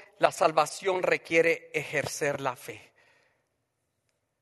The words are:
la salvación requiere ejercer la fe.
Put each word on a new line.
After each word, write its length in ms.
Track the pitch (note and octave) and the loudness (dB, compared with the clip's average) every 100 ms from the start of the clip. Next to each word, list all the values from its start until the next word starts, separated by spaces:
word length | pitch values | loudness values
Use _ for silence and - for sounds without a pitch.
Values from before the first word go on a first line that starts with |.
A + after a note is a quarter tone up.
| - _ | -20 _
la 120 | D#3+ | 0
salvación 720 | - F3 D#3+ D3+ - G3 F#3 | 2 2 4 0 -2 -2 0
requiere 680 | F3+ D#3 - E3 E3 D#3 - | 2 0 2 2 4 0 -4
ejercer 680 | D#3 C#3 D3 - - D3 C#3 | -8 -4 -4 -4 -4 -4 -2
la 120 | C#3 | -6
fe. 380 | A#2+ - A2 - _ _ _ _ _ _ _ _ _ _ _ _ _ _ _ | -6 -14 -16 -20 _ _ _ _ _ _ _ _ _ _ _ _ _ _ _